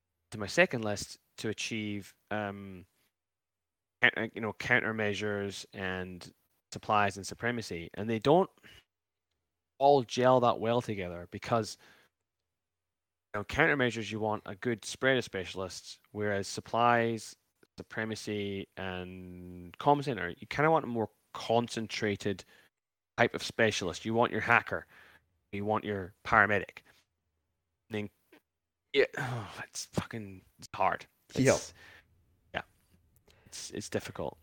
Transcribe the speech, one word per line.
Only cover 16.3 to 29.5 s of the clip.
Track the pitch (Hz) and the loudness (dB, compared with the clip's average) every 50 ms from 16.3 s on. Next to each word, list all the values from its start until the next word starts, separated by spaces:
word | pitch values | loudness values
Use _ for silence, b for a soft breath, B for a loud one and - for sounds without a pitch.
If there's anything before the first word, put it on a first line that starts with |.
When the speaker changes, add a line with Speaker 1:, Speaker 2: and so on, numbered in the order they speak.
| 101 101 98 - | 0 0 -2 -4
Speaker 1:
supplies, | - - - - - 113 120 120 120 117 117 117 117 110 - - - _ _ _ _ _ _ _ _ - | -6 -10 -8 -2 2 4 6 6 6 6 4 2 0 -4 -8 -12 -18 _ _ _ _ _ _ _ _ -18
supremacy, | 95 - - - 110 110 110 - - - 107 104 101 101 98 98 98 - - | -16 -10 -6 -6 -4 -4 -6 -6 -6 -6 -4 -4 -4 -4 -4 -6 -8 -10 -10
and | - 95 95 92 90 90 90 92 92 92 90 90 90 90 90 90 90 90 87 - - | -10 -8 -6 -6 -6 -8 -10 -12 -14 -14 -14 -14 -14 -14 -14 -14 -14 -14 -16 -10 -2
comm | - 143 147 147 139 | 4 4 4 4 4
center, | 143 123 95 87 87 85 - | -2 -4 -2 -4 -6 -6 -8
you | - - | -10 -8
kinda | - - 147 160 | -2 2 4 4
want | 160 156 - | 4 4 2
a | 113 | 0
more | 120 117 110 - _ _ _ _ - | -2 -2 -2 -4 _ _ _ _ -14
concentrated | - - - 113 117 120 117 - 120 113 104 - - - 107 101 - - 104 98 90 - b b b b b b _ _ _ _ _ _ _ - | -8 -2 2 2 2 2 2 -2 -6 -6 -6 -4 -2 -2 -2 -2 0 -2 -4 -4 -4 -8 b b b b b b _ _ _ _ _ _ _ 2
type | - 120 117 - | 2 2 2 2
of | - - | -2 -8
specialist. | - - - 117 110 101 - 101 87 80 - - | -4 0 4 4 4 4 2 -2 -4 -4 -4 -4
You | 110 113 | -2 2
want | 117 120 - - | 2 2 2 2
your | 107 | 0
hacker, | 101 - 117 113 - - - 85 - _ b b b b b b b b _ _ _ _ - | 2 4 4 4 4 2 -6 -6 -6 _ b b b b b b b b _ _ _ _ -8
you | 101 101 | -4 -2
want | 104 107 107 - | 0 0 0 0
your | 101 104 98 92 87 - _ - | -2 -4 -4 -6 -8 -12 _ -4
paramedic. | - - 110 104 101 107 98 85 - - - - b b b b b _ _ _ _ _ _ _ _ _ _ _ _ _ _ _ - | 2 6 6 6 6 4 0 -2 -4 -10 -18 -20 b b b b b _ _ _ _ _ _ _ _ _ _ _ _ _ _ _ -8
And | 110 | -6
then, | 107 104 101 _ _ _ _ - 147 _ _ _ _ _ _ _ _ _ _ - | -6 -6 -6 _ _ _ _ -20 -20 _ _ _ _ _ _ _ _ _ _ 4
yeah, | 139 127 - | 4 4 4
<sighs> | - - | 2 -4
oh, | 143 127 123 117 104 87 | -4 -4 -4 -6 -6 -8